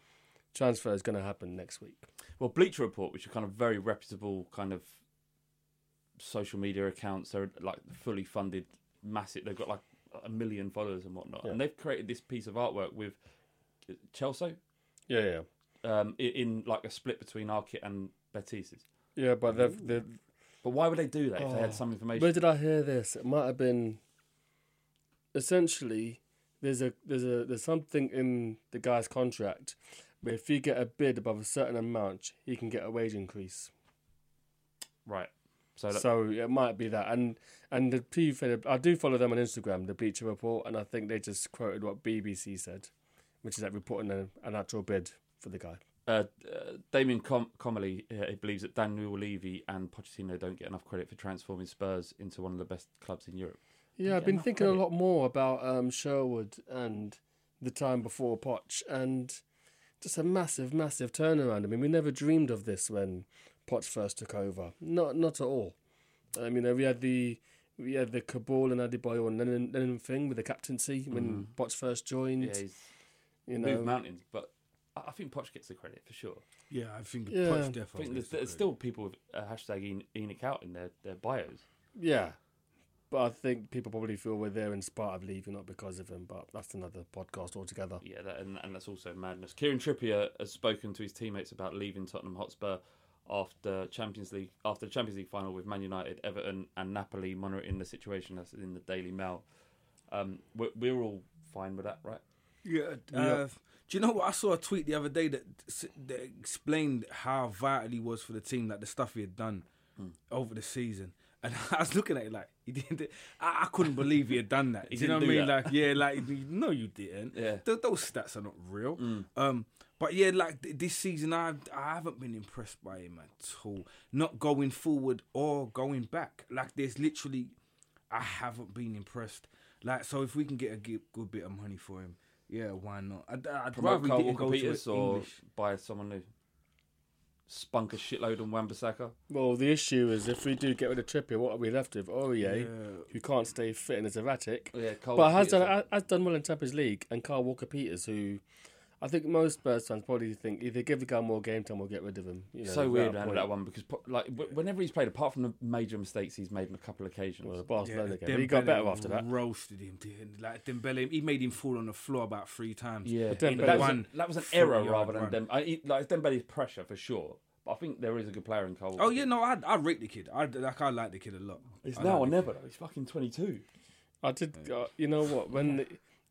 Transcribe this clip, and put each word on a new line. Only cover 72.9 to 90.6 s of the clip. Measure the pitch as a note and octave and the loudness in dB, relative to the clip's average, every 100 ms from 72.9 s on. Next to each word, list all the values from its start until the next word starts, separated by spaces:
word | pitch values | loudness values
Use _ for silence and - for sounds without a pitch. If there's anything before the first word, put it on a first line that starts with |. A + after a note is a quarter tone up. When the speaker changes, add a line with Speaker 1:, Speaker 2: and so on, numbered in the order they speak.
| - - _ _ _ - | -20 -20 _ _ _ -6
Speaker 1:
You | B2 | -2
Speaker 2:
moved | A#2 A#2+ | 2 2
Speaker 1:
know. | A#2 | 2
Speaker 2:
mountains, | B2 - F2 - | 0 -2 -12 -10
but | A2 - _ _ _ _ - | -10 -10 _ _ _ _ -14
I, | C#3 | -12
I | |
think | C#3 C#3 | -10 -10
Poch | C#3 - | -10 -10
gets | - - | -14 -16
the | |
credit | F#2 E2 - - | -16 -16 -18 -20
for | |
sure. | A2+ A2 - - - _ | -14 -12 -12 -18 -20 _
Speaker 3:
Yeah, | C3+ A2+ G#2+ | -8 -8 -10
I | |
think | A2 B2 G#2 | -10 -8 -4
Speaker 1:
Yeah. | F3+ F3 | 2 4
Speaker 3:
Poch | D#3+ C#3 | 2 0
definitely | B2 | -4
Speaker 2:
I | G#2+ - | -8 -8
think | D3+ | -6
there's, | |
Speaker 3:
gets | B2+ A#2 | -6 -4
the | D#3+ | -4
Speaker 2:
there's | B2 | -4
Speaker 3:
credit. | |
Speaker 2:
still | - G3+ | 0 0
people | B2 B2 A2 G#2 | 0 -4 -6 -8
with, | F#2 _ | -10 _
uh, | - G#2 | -10 -8
hashtag | A2 - G2+ G2+ | -10 -6 -6 -6
En-, | G2 F#2+ A2 | -8 -8 -8
Enoch | G#2+ G2 | -8 -6
out | B2+ C3+ | -6 -6
in | F2 | -8
their, | F2 F2+ - | -12 -12 -12
their | G#2 F#2 | -14 -8
bios. | A2 C3 E2 - _ _ _ - | -4 -2 -4 -10 _ _ _ -4
Speaker 1:
Yeah. | E3 C3+ F2 - _ _ _ _ _ _ _ | 2 2 2 -4 _ _ _ _ _ _ _
But | C3+ | 2
I | A#2+ | 2
think | A#2 C3 B2+ G#2+ | 2 0 -2 -2
people | B2+ A#2 | -8 -6
probably | A2 A2+ G#2 | -4 -4 -4
feel | A2+ G#2+ | -4 -2
we're | G#2+ | -2
there | G2+ G#2+ | -2 -4
in | G2+ | -4
spite | F#2+ - G#2 F#2 | -6 -6 -4 -4
of | |
Levy, | F#2+ G2 F#2+ | -8 -10 -10
not | G2+ F2+ | -12 -12
because | F#2 G2 F#2 | -12 -12 -12
of | F#2 | -12
him, | F2+ F2+ | -14 -12
but | F2+ F2+ | -14 -12
that's | G#2 G2 | -14 -12
another | G2 F2+ F2+ F2 - | -10 -12 -12 -14 -12
podcast | F#2 - F2 - | -10 -10 -10 -10
altogether. | F#2+ - F#2+ F#2 | -12 -10 -8 -10
Speaker 2:
Yeah, | F#2 - | -12 -12
that, | F#2+ E2+ | -10 -10
and, | F#2+ G2 | -10 -10
and | - F#2+ | -12 -12
that's | G2+ | -12
also | G2 F2+ | -12 -12
madness. | F2+ F#2 F2+ F2+ | -10 -8 -10 -12
Kieran | - D3 C3 | -2 0 2
Trippier | C#3 C#3+ A#2 G#2 G#2 - | 0 0 2 2 2 -2
has | G2+ | -10
spoken | - | -2